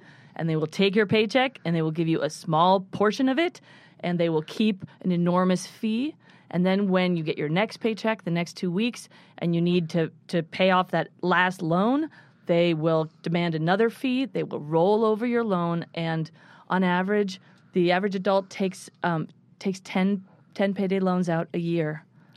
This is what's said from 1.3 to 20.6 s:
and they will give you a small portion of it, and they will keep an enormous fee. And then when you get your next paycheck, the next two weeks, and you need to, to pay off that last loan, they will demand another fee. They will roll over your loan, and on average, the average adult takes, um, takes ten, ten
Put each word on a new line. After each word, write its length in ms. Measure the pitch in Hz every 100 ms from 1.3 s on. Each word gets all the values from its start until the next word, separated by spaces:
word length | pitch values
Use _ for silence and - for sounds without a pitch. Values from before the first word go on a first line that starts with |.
| 254 262 -
and 120 | 170 165
they 60 |
will 100 | 160
give 160 | 160 165
you 120 | 160
a 80 | 156
small 500 | - - 156 180 196
portion 480 | 190 - 208 - 262
of 100 | 262
it, 220 | 339 - - - - -
and 180 | 175 175
they 100 | 170
will 140 | 156
keep 420 | 156 - 214 196 - -
an 100 | 180
enormous 560 | 175 175 180 185 185 -
fee. 480 | - 220 220 294 - - - -
And 160 | 175 180
then 220 | 190 202
when 280 | 185 185 175
you 60 |
get 160 | 156 -
your 100 | 151
next 280 | 170 214 -
paycheck, 480 | 226 208 220 220
the 60 | 170
next 240 | 170 170 -
two 160 | 180
weeks, 360 | 175 233 - - - - -
and 160 | 170
you 60 | 170
need 280 | 175 180 160
to, 200 | 175 160 - -
to 140 | 175
pay 300 | 165 - 185
off 180 | 185 185
that 200 | 165 - -
last 420 | 180 175 185 185
loan, 480 | 160 175 220 285 320 - - _ -
they 280 | 170 175
will 340 | 156 165 160 156 _
demand 320 | 175 170 175
another 340 | 156 160 196 226
fee. 340 | 220 262 254
They 180 | 262 165
will 160 | 151 -
roll 440 | 151 165 185 214
over 200 | 220 214
your 200 | 247 233
loan, 420 | 226 175 170 170 -
and 340 | 170 165 160 156 - - - -
on 140 | 185
average, 580 | 185 180 185 208 202 190 _ _ _
the 180 | 190 175
average 240 | 180 202 190
adult 340 | 196 196 190
takes, 400 | - 190 190 - -
um, 240 | 175 160 - _ _ -
takes 180 | 196 190
ten, 400 | - 190 190 196 - - _
ten 200 | -